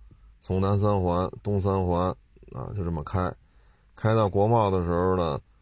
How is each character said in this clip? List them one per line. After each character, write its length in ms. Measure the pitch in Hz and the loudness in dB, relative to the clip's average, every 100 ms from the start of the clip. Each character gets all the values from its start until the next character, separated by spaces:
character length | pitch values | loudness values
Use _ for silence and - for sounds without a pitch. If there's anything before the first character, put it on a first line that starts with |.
| - - - - | -20 -20 -20 -20
从 180 | - 95 | -4 -2
南 200 | 98 101 | 2 2
三 200 | 104 101 | 2 2
环、 300 | 90 87 92 - | 0 0 -2 -6
东 180 | 104 101 | -4 -2
三 240 | 98 95 92 | 0 0 0
环， 240 | 87 92 - _ _ - | 0 0 -4 _ _ -18
啊， 200 | - 57 104 | -14 -10 -6
就 80 | |
这 60 | 85 | -4
么 140 | 80 | -6
开， 280 | 73 92 90 - _ _ - _ _ - | -4 -2 -2 -6 _ _ -20 _ _ -4
开 200 | 110 113 | 0 2
到 120 | 104 | 2
国 200 | 98 107 | 2 2
贸 240 | 117 101 | 4 4
的 120 | 92 | 2
时 80 | 85 | 0
候 240 | 85 92 92 | 0 2 2
呢， 240 | 85 69 - _ | 0 -4 -8 _